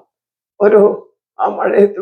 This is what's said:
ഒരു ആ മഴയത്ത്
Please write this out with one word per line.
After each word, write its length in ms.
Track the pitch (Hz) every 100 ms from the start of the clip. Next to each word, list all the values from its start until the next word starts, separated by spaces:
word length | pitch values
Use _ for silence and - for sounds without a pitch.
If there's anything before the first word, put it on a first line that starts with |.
| _ _ _ _ _ - 208
ഒരു 160 | 214 202 - - _ _ -
ആ 60 | - 202
മഴയത്ത് 440 | - 220 202 185